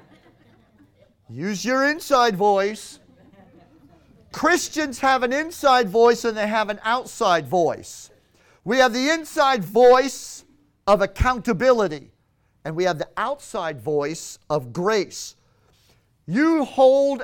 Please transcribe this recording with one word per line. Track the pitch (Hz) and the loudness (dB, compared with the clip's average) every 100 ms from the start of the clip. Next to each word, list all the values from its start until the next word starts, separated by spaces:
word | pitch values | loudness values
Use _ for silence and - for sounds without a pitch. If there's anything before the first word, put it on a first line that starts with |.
| _ _ _ _ _ _ _ _ _ _ _ _ _ | _ _ _ _ _ _ _ _ _ _ _ _ _
Use | 117 185 196 | -8 -6 -6
your | 214 262 277 | -2 0 0
inside | 311 - 262 240 185 | -2 0 2 2 2
voice. | 208 196 202 214 - - _ _ _ - - _ _ _ _ _ _ _ _ | 0 2 -2 -6 -14 -20 _ _ _ -20 -20 _ _ _ _ _ _ _ _
Christians | - 311 349 - 302 302 233 | -4 0 0 -2 -6 -6 -2
have | 269 262 | 0 0
an | 240 | 0
inside | 269 320 - 277 254 214 | -2 -4 -2 2 2 2
voice | 220 233 233 233 | 4 4 4 -2
and | 214 | -4
they | 208 | -4
have | 220 208 | -2 -4
an | 208 | -6
outside | 220 254 262 - 214 170 135 | -4 -4 -4 -2 0 0 0
voice. | 180 151 110 92 - - _ _ _ _ _ | 0 0 -2 -10 -20 -20 _ _ _ _ _
We | 175 262 | -2 2
have | 254 | 2
the | 233 269 | 2 -2
inside | 330 302 320 277 254 | -2 -4 0 0 0
voice | 175 226 247 254 269 - - - - _ _ _ - | 0 6 8 6 4 -6 -14 -20 -20 _ _ _ 0
of | 202 | 2
accountability, | 196 - 254 254 240 196 254 240 190 151 - _ _ _ _ _ - | 0 0 0 0 -2 0 2 2 0 -4 -14 _ _ _ _ _ -10
and | 160 | -4
we | |
have | 180 151 | -2 -2
the | - - | -6 -6
outside | 220 285 - 208 165 147 | -6 -6 -10 -8 -8 -8
voice | 107 147 143 165 - - _ | -4 -4 -4 -6 -12 -20 _
of | 151 123 | -6 -4
grace. | 139 185 214 170 - - - _ _ _ _ _ _ _ _ - | -4 -2 0 -2 -10 -18 -20 _ _ _ _ _ _ _ _ -6
You | 202 320 320 | 0 2 2
hold | 262 - 262 269 277 262 | -2 4 4 6 2 -2